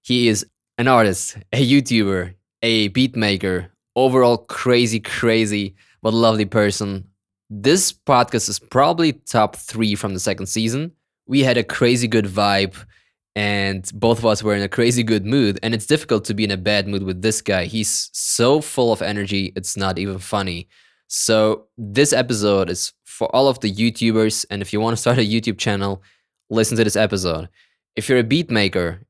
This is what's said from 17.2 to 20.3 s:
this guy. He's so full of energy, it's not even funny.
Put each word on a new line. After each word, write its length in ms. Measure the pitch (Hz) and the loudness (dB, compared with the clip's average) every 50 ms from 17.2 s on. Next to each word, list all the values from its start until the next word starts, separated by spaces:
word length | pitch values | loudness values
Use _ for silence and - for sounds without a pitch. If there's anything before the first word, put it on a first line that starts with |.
| 92 | 0
this 200 | 110 110 - - | 0 0 0 -2
guy. 220 | - 98 92 87 | 0 0 0 0
He's 440 | 80 101 110 110 - - - - - _ | -2 -4 -4 -4 -2 -4 -4 -6 -6 _
so 480 | - - - - - 117 123 143 156 | -6 -4 -4 0 2 4 4 4 2
full 320 | 151 - - - 123 117 110 | 0 -4 -2 0 2 2 2
of 100 | - - | 0 -2
energy, 500 | 85 104 104 101 92 101 98 98 - - | -6 -4 -4 -4 -4 -2 -4 -4 -4 -8
it's 200 | 95 92 - - | -10 -10 -8 -6
not 220 | 98 98 95 95 92 | -4 -4 -4 -2 -4
even 200 | 95 98 95 95 | -6 -6 -6 -8
funny. 500 | 92 - | -8 -4